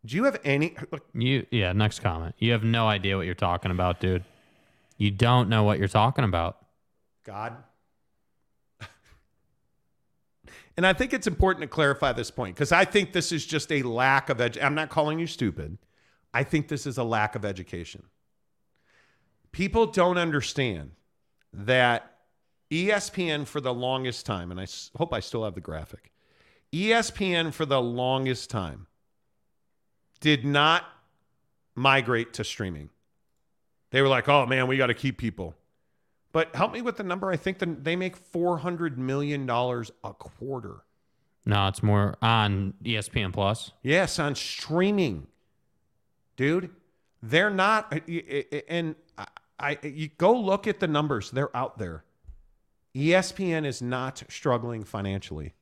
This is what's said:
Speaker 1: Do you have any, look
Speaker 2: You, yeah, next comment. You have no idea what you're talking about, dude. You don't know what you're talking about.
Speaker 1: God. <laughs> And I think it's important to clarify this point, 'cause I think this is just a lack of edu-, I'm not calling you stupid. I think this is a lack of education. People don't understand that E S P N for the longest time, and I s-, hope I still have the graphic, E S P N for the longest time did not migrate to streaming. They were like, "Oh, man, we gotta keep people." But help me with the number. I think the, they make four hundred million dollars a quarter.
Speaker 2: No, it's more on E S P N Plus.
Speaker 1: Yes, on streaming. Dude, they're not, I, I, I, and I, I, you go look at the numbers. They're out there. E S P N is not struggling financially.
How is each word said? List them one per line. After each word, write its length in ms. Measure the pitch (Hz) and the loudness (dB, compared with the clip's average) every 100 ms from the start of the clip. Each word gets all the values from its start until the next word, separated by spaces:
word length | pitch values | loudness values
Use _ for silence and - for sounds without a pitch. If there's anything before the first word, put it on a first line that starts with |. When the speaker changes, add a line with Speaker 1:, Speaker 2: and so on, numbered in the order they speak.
| 110 | -4
Speaker 1:
Do 100 | 147 | 0
you 80 | |
have 160 | 269 - 143 | 0 0 0
any, 320 | 139 165 - - | 2 0 -4 -12
look 120 | 147 _ | -12 _
Speaker 2:
You, 320 | - 120 135 - | -2 0 0 0
yeah, 220 | 117 92 | 0 2
next 260 | 92 107 - | 4 2 2
comment. 360 | 98 82 80 - | -2 -2 -6 -2
You 160 | 113 | 2
have 100 | 117 | 2
no 240 | 113 117 113 | 2 2 2
idea 300 | 101 98 98 | 2 2 0
what 80 | 87 | -2
you're 100 | 87 | 0
talking 360 | 95 87 95 | 0 0 0
about, 280 | 90 90 87 | 0 0 2
dude. 240 | 92 90 92 _ _ _ _ _ _ _ | 0 0 -4 _ _ _ _ _ _ _
You 140 | 104 | 0
don't 380 | 98 120 123 113 | 4 6 6 6
know 140 | 113 | 4
what 160 | 104 98 | 4 4
you're 100 | 95 | 4
talking 340 | 110 113 139 | 4 4 4
about. 340 | 113 87 85 - _ _ _ _ _ _ - | 2 2 -2 -6 _ _ _ _ _ _ -16
Speaker 1:
God. 320 | 101 117 131 - _ _ _ _ _ _ _ _ _ _ _ | -10 -10 -12 -20 _ _ _ _ _ _ _ _ _ _ _
<laughs> 80 | - _ _ _ _ _ _ _ _ _ _ _ _ _ _ _ - - - - | -20 _ _ _ _ _ _ _ _ _ _ _ _ _ _ _ -20 -20 -12 2
And 100 | 185 | 4
I 60 | |
think 180 | 185 247 | 4 0
it's 160 | 262 214 | 0 -2
important 360 | 160 190 175 | 2 2 2
to 40 | 147 | -4
clarify 460 | - 143 139 139 | 2 2 2 0
this 180 | 120 110 | 0 -6
point, 240 | - 98 85 | -6 -8 -4
'cause 160 | 147 | 2
I 140 | 170 196 | 4 6
think 260 | 214 190 | 2 2
this 220 | 180 - | -2 -2
is 120 | 160 - | -6 -2
just 240 | 156 - | -4 -2
a 80 | 151 | -2
lack 480 | 123 117 131 135 - | 0 2 4 4 2
of 80 | 123 | 0
edu-, 260 | 120 117 | 0 0
I'm 120 | 139 147 | -2 -2
not 120 | 156 | -2
calling 300 | 160 151 160 | 0 0 -2
you 80 | 165 | -6
stupid. 500 | - 113 78 76 90 _ _ _ _ _ | -2 -2 -2 -10 -12 _ _ _ _ _
I 100 | 120 | -4
think 240 | 139 160 147 | 0 -2 -2
this 180 | 143 143 | -6 -6
is 120 | 123 | -4
a 40 | |
lack 320 | 117 113 107 113 | 0 0 0 -2
of 80 | |
education. 600 | 101 95 90 87 82 - - _ _ _ _ _ _ _ _ _ _ _ _ _ _ | -6 -6 -10 -12 -12 -16 -20 _ _ _ _ _ _ _ _ _ _ _ _ _ _
People 360 | - 190 226 226 | -4 0 2 2
don't 320 | 185 180 180 | 4 4 4
understand 720 | 170 147 - - 127 87 71 - _ _ _ _ _ | 2 0 -2 -2 -2 -2 -10 -18 _ _ _ _ _
that 640 | - 101 127 123 117 - _ _ _ _ _ _ | -8 2 4 4 2 -4 _ _ _ _ _ _
E 200 | 160 185 | -2 0
S 180 | 208 - | 0 -2
P 200 | - 175 | -4 -2
N 140 | 147 | -2
for 160 | 143 151 | -4 -4
the 140 | 127 | -4
longest 520 | 123 123 131 127 117 - | -2 -2 -2 -4 -6 -6
time, 260 | 98 87 | -6 -6
and 80 | 90 | -10
I 40 | |
s-, 280 | 95 - - - | -10 -12 -16 -6
hope 180 | - | -4
I 60 | 113 | -4
still 240 | - 117 110 | -4 -4 -4
have 100 | 90 | -6
the 60 | |
graphic, 500 | - 80 76 - _ _ _ _ _ _ _ | -10 -12 -12 -18 _ _ _ _ _ _ _
E 200 | 160 208 | -4 2
S 160 | 226 226 | 2 0
P 240 | - 190 | -2 0
N 180 | 175 165 | 0 -2
for 140 | - 156 | -4 0
the 160 | 135 | 0
longest 680 | 120 120 127 131 131 127 - | 0 -2 0 0 0 -4 -4
time 360 | 113 87 67 92 _ _ _ _ _ _ _ _ _ _ _ _ _ | -6 -6 -10 -18 _ _ _ _ _ _ _ _ _ _ _ _ _
did 260 | 151 143 135 | 2 2 2
not 380 | 143 151 170 - - _ _ _ _ _ _ _ - | 4 4 4 0 -20 _ _ _ _ _ _ _ 0
migrate 580 | 135 135 120 117 117 | 4 4 2 -2 -2
to 100 | - | -8
streaming. 460 | 107 - 98 78 76 _ _ _ _ _ _ _ _ _ _ | -8 -6 -6 -8 -14 _ _ _ _ _ _ _ _ _ _
They 100 | 131 | 2
were 60 | 139 | 4
like, 200 | 127 117 | 4 4
"Oh, 160 | 143 123 | 4 4
man, 220 | 131 127 | 0 2
we 100 | 135 | 2
gotta 160 | 123 | 2
keep 240 | 117 131 - | 0 -4 -4
people." 380 | 117 - 87 - _ _ _ _ _ _ _ | -6 -6 -12 -12 _ _ _ _ _ _ _
But 220 | 160 160 135 | -2 0 0
help 180 | 214 | 0
me 80 | 226 | 0
with 160 | 240 - | -6 -6
the 60 | |
number. 280 | 196 180 190 | -6 -4 -2
I 60 | 175 | -2
think 220 | 190 185 | -2 -4
the, 60 | 185 | -4
they 280 | 147 139 175 | -4 -4 -2
make 200 | 185 185 | -4 -8
four 440 | _ 170 175 170 | _ -2 0 0
hundred 400 | 160 170 165 127 | -2 -4 -4 -4
million 460 | 127 139 147 143 131 | -4 -2 -2 -4 -2
dollars 460 | 120 123 120 113 _ | 0 0 -2 -6 _
a 100 | 110 | -14
quarter. 680 | - - - 123 135 101 52 _ _ _ _ _ _ - | -14 -20 -12 -8 -8 -10 -16 _ _ _ _ _ _ 0
Speaker 2:
No, 220 | 101 95 | 2 2
it's 140 | - | 2
more 340 | 107 104 101 - | 4 4 4 2
on 520 | 113 113 104 98 95 - 117 | 2 4 4 2 -2 -6 -4
E 120 | 110 | -4
S 120 | 101 | -2
P 120 | 117 | -4
N 100 | 95 | -2
Plus. 400 | 95 98 110 - _ | 0 0 0 -6 _
Speaker 1:
Yes, 380 | 127 165 175 - | 0 2 2 0
on 160 | 147 135 | -2 -4
streaming. 920 | - - - 160 190 208 156 82 69 _ _ _ _ _ _ _ _ _ _ - | -8 -10 -2 2 2 2 0 -2 -10 _ _ _ _ _ _ _ _ _ _ -2
Dude, 340 | 139 170 180 - _ _ _ _ | 0 0 -4 -16 _ _ _ _
they're 260 | 110 151 208 | 0 2 4
not, 380 | 190 196 220 - | 2 4 2 0
I, 120 | 143 - | -8 -6
I, 380 | 170 - 143 - | -8 -6 -6 -6
I, 100 | 147 - | -10 -4
and 280 | 170 165 156 _ - | -4 -4 -8 _ -16
I, 80 | - - _ - | -16 -18 _ -8
I, 180 | 143 147 | -6 -4
you 280 | 151 143 156 _ | -8 -8 -10 _
go 200 | 180 247 | 4 4
look 280 | 190 196 214 | 2 0 -2
at 120 | 202 | -2
the 60 | 180 | 0
numbers. 440 | 147 151 123 - | 0 0 -2 -2
They're 240 | 127 143 120 | -4 -4 -4
out 220 | 127 - | -6 -6
there. 240 | 95 78 _ _ - - _ _ _ _ _ 131 | -10 -10 _ _ -20 -20 _ _ _ _ _ -2
E 200 | 151 180 | 4 4
S 160 | 185 | 2
P 200 | - 185 | -4 -2
N 120 | 165 147 | -2 -2
is 160 | 120 | -4
not 400 | 120 127 131 - - | -4 -4 -6 -10 -16
struggling 540 | - 135 120 120 117 | -4 0 0 0 -8
financially. 720 | 101 107 98 98 - 78 69 - | -8 -6 -2 -4 -6 -10 -10 -14